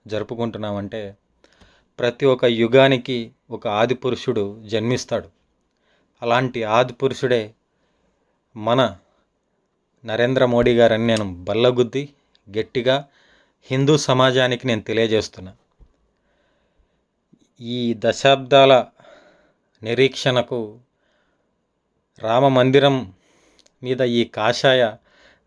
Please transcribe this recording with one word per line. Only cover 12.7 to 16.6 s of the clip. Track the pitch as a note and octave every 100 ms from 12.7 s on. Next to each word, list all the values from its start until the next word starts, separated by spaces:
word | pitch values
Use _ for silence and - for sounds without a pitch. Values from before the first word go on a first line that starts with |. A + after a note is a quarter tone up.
| C3 A#2+ C3+ D3+ _ _ _ _ _
హిందూ | - C3 C#3 D3+
సమాజానికి | - B2+ C3 B2+ B2+ B2 C3
నేను | A2
తెలియజేస్తున్నా. | G2+ A2 A2+ A2 G2+ - F#2 - _ _ - _ _ _ _ _ _ _